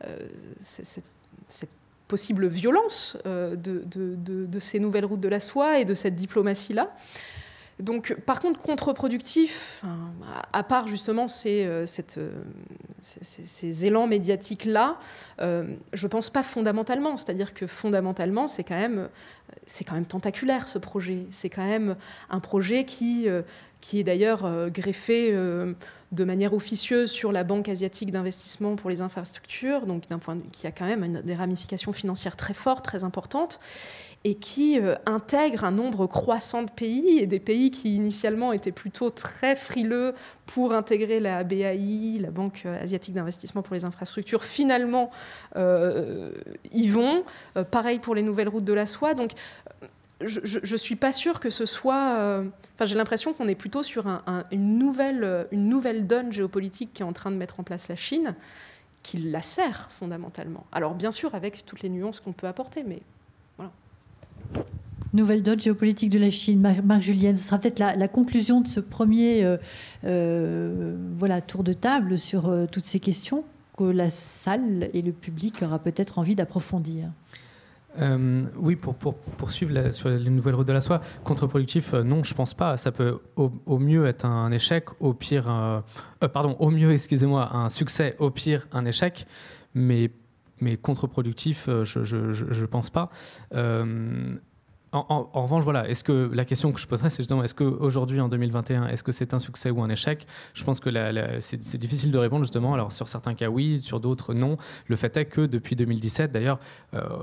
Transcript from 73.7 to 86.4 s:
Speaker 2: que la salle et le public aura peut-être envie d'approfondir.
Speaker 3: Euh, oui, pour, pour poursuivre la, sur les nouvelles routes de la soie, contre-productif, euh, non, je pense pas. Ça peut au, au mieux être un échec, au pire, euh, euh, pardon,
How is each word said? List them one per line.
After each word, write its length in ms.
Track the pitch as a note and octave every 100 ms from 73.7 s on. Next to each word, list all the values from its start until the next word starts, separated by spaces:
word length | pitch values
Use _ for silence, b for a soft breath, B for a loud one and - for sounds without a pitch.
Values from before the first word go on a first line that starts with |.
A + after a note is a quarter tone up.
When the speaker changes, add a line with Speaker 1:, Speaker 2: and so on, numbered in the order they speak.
| -
Speaker 2:
que 80 |
la 260 | F#3+ F3+ F3
salle 800 | D#3+ - - - G#3+ B3 F#3+ -
et 100 | F3
le 100 | F3
public 500 | E3+ - D#3+ G3+ A3
aura 160 | E3 D#3
peut-être 400 | E3 E3 G3 -
envie 160 | E3
d'approfondir. 760 | G3+ E3 F#3 - F3+ D#3+ D#3+ E3 D#3+ B B B B B B - -
Speaker 3:
Euh, 460 | C#3 C3 C3 B2+ C3 -
oui, 180 | D#3+ F3
pour, 180 | -
pour 200 | B2+ D3
poursuivre 580 | - - - - - E3
la, 180 | C3+ B2+
sur 200 | A#2+ C3
les 200 | B2 A#2+
nouvelles 240 | C3 B2+
routes 140 | B2+ C3+
de 40 |
la 80 | C3+
soie, 180 | C3+ E3+ B B
contre-productif, 720 | - C#3+ C#3 C#3 B2+ E3+ -
euh, 80 | B2+
non, 200 | A#2 D3+
je 120 | D3
pense 180 | - B2+
pas. 240 | - F3 C3
Ça 160 | -
peut 280 | B2 B2 B2 - -
au, 140 | C3+ A#2+
au 140 | - C3
mieux 280 | C#3+ D#3+ C#3+
être 200 | A#2+ A#2+
un 260 | A#2 A2+
échec, 320 | A#2 - E3 - -
au 140 | C#3
pire, 340 | A#2 - C#3+ A#2+
euh, 320 | A#2 A2 A2 G#2+ B B -
euh, 60 | C3
pardon, 280 | C#3